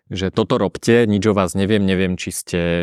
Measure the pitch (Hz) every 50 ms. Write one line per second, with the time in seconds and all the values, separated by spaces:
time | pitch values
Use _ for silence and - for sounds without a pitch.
0 | _ _ - 92 95 95 - - 110 - 131 120 104 92 - - - - 117 120
1 | 120 107 104 101 92 110 101 101 95 87 - 95 98 95 110 104 101 95 95 90
2 | 95 92 90 87 - 92 87 - - - - 87 85 87 85 87